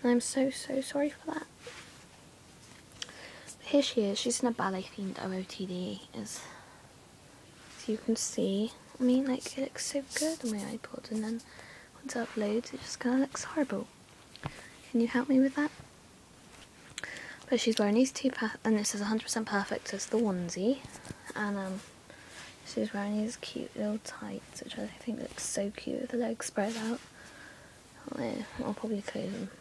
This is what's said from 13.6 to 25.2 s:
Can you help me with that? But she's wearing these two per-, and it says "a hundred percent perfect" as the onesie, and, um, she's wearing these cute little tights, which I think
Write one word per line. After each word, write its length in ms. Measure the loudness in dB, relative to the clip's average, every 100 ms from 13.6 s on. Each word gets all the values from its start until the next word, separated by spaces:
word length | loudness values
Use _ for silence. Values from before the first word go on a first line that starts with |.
| 2 0 -4 -12 -20 -20 -20 -12 -10 -10 -16 -18 0
Can 120 | 4
you 60 | 4
help 220 | 4 6
me 100 | 8
with 140 | 8
that? 160 | 6 0 -2 -18 -20 -20 -20 -20 -20 -20 -20 -20 -20 -12 -10 -8 -10 -12 -14 2
But 120 | 4
she's 180 | 6 6
wearing 160 | 6
these 180 | 8 6
two 200 | 4 0
per-, 220 | 2 -2 0
and 160 | 4 4
it 80 | 4
says 140 | 0
"a 40 | 2
hundred 200 | 2 2
percent 200 | -2 2
perfect" 480 | 0 0 -2 -4
as 140 | -6 0
the 100 | 4
onesie, 640 | 4 2 0 2 2 2 -2 -14 -12 -12 -8 -2
and, 240 | 0 0
um, 220 | -2 -4 -8 -20 -20 -20 -16 -14 -16 -16 -6
she's 260 | -2 0
wearing 300 | 0 0 0
these 140 | 0 -4
cute 340 | -8 -6 -6 -2
little 220 | -2 -2
tights, 640 | -6 -10 -8 -8 -10 -14
which 160 | -10 -6
I 80 | -6
think 340 | -6 -6 -4